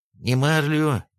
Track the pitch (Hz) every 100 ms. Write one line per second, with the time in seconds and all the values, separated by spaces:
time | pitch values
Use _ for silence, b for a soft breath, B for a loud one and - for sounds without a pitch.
0 | _ _ - 127 143 156 147 151 156 113
1 | -